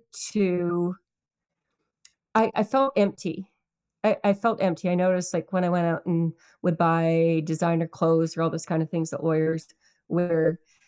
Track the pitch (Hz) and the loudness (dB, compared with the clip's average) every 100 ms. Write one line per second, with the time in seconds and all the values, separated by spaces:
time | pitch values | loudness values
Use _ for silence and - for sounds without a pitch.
0 | _ - - 214 190 180 175 175 175 180 | _ -14 -6 0 0 0 0 -2 -2 -6
1 | _ _ _ _ _ _ _ _ _ _ | _ _ _ _ _ _ _ _ _ _
2 | _ _ _ 220 226 - 208 262 269 220 | _ _ _ 0 0 0 0 0 0 2
3 | 202 202 185 170 190 _ _ _ _ _ | 0 0 -8 -8 -12 _ _ _ _ _
4 | 220 - 202 202 233 - 190 165 185 180 | -2 0 0 0 0 0 -2 -2 -2 2
5 | 185 185 175 170 165 185 180 175 170 165 | 2 0 -2 -4 -2 -2 0 0 0 -2
6 | - 170 165 - _ _ 180 165 170 165 | 0 0 0 -4 _ _ -2 2 2 2
7 | 165 165 165 165 156 160 170 165 165 - | 2 2 2 2 0 -2 0 0 -2 -2
8 | 165 165 160 - 165 165 - 160 160 170 | 2 2 2 -2 -2 -4 -4 -2 -2 -4
9 | 160 - 160 160 160 160 - _ _ _ | -4 -4 -2 0 0 -2 -8 _ _ _
10 | _ 175 175 165 160 165 _ _ | _ -2 0 2 2 0 _ _